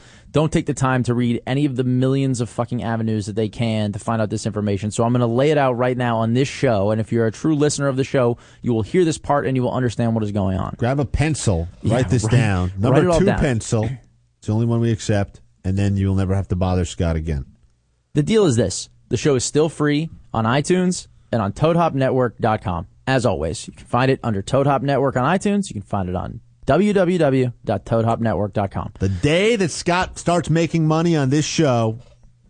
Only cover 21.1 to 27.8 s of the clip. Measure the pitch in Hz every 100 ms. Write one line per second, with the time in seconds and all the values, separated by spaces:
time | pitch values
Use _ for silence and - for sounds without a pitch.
21.1 | - _ 117 101 - 156 170 165 135 131
22.1 | 127 123 - 113 107 - 85 92 - -
23.1 | 131 113 85 78 - - - - 120 131
24.1 | 131 120 98 98 131 139 135 143 135 135
25.1 | 127 131 185 208 202 196 104 - 104 90
26.1 | 90 90 - - _ - 143 208 202 175
27.1 | 180 151 135 123 - - 98